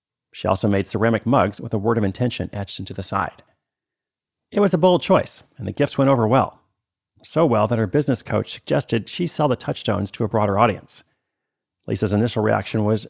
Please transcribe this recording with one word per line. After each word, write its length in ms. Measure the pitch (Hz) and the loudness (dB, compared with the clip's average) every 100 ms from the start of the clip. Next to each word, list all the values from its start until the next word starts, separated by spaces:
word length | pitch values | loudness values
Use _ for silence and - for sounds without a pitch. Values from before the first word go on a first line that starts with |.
| _ _ _ | _ _ _
She 160 | - 95 | -6 -2
also 180 | 98 107 | 0 2
made 220 | 101 95 | 0 0
ceramic 380 | 101 113 113 113 | 0 2 2 2
mugs 340 | 127 98 - | 2 2 -2
with 140 | 113 | -6
a 40 | 107 | -2
word 200 | 107 113 | 0 0
of 60 | |
intention 440 | 101 - 123 - 87 | 0 0 -4 -4 -8
etched 260 | 104 98 - | -6 -8 -10
into 140 | 101 | -10
the 80 | 95 | -10
side. 400 | 95 98 82 - _ _ _ _ _ _ _ _ _ _ _ | -6 -4 -4 -8 _ _ _ _ _ _ _ _ _ _ _
It 100 | 208 | 0
was 140 | 202 | 2
a 40 | 170 | 4
bold 240 | 180 180 | 4 4
choice, 400 | - 185 - - - - | 4 2 0 -10 -18 -10
and 100 | 98 | -8
the 40 | |
gifts 260 | 98 139 - | -2 -2 2
went 120 | 135 | 4
over 160 | 131 110 | 4 4
well. 320 | 127 101 - _ _ _ _ _ _ | 4 2 -4 _ _ _ _ _ _
So 220 | - 156 | -6 0
well 240 | 165 110 107 | 2 4 2
that 100 | 117 | 0
her 80 | 104 | 0
business 360 | 147 143 120 | 0 0 -2
coach 280 | - 107 101 | -2 -2 -2
suggested 600 | - - 143 - 120 95 | -8 -4 -2 0 -4 -4
she 160 | - 175 | -6 -6
sell 200 | - 151 | -2 0
the 100 | 120 | 0
touchstones 540 | - 139 - 98 98 | -4 -6 -2 -2 -2
to 120 | - | -4
a 40 | 110 | -2
broader 300 | 110 104 98 | 0 0 2
audience. 460 | 113 78 - - _ _ _ _ _ _ _ _ - | 2 0 -10 -20 _ _ _ _ _ _ _ _ -8
Lisa's 260 | 110 104 | -4 0
initial 300 | 104 117 113 | 0 0 0
reaction 420 | 107 104 101 110 | 0 0 -2 -2
was, 220 | 104 110 | 0 -2